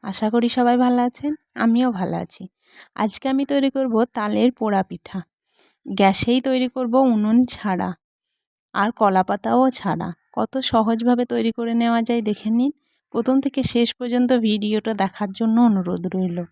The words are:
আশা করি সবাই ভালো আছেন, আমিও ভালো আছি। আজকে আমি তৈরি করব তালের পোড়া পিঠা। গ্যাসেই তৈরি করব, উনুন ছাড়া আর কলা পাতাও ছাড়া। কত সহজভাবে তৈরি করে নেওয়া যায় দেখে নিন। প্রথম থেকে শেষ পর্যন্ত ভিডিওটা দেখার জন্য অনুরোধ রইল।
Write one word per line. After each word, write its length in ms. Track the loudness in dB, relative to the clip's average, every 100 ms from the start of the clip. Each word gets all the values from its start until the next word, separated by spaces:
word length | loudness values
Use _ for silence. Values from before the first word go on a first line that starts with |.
আশা 240 | -8 -4 0
করি 180 | 0 0
সবাই 260 | 2 2 4
ভালো 220 | 2 2
আছেন, 300 | 0 -4 -8 -8 _ -2
আমিও 340 | 0 2 0
ভালো 240 | -2 -4 -4
আছি। 260 | -8 -14 -18 _ _ -20 -18 -4
আজকে 300 | -4 -4 -2
আমি 140 | -2 0
তৈরি 240 | 0 0
করব 240 | 0 0 0 0
তালের 360 | -2 -2 2 0
পোড়া 300 | 0 -2 0
পিঠা। 360 | -2 -8 -12 -12 -12 _ _ _ _ _ -12
গ্যাসেই 540 | 2 4 4 2 0
তৈরি 260 | 0 -2 -2
করব, 240 | -4 0 2 4
উনুন 320 | 2 4 4 2
ছাড়া 440 | -2 -4 -2 -4 -8 _ _ _ _ _ _ _ -2
আর 140 | -2
কলা 320 | 2 2 2
পাতাও 400 | 0 -2 0 2 2
ছাড়া। 400 | 0 -4 -4 -6 -10 _
কত 200 | -6 -4 -4
সহজভাবে 600 | 0 2 2 0 0 0 0
তৈরি 260 | -2 -2
করে 220 | -2 -2
নেওয়া 260 | 0 2 0
যায় 200 | 0 -2
দেখে 280 | -2 -4 -2
নিন। 220 | 0 0 -4 _ _ _
প্রথম 220 | -4 0 0
থেকে 220 | 0 -4
শেষ 240 | -2 0 0
পর্যন্ত 360 | -2 -4 0 2 2
ভিডিওটা 520 | 2 0 0 -2 -2
দেখার 360 | -2 -2 -2 -8
জন্য 240 | -2 0 4
অনুরোধ 420 | 4 4 0 -4 -4
রইল। 300 | -4 -4 -4 -10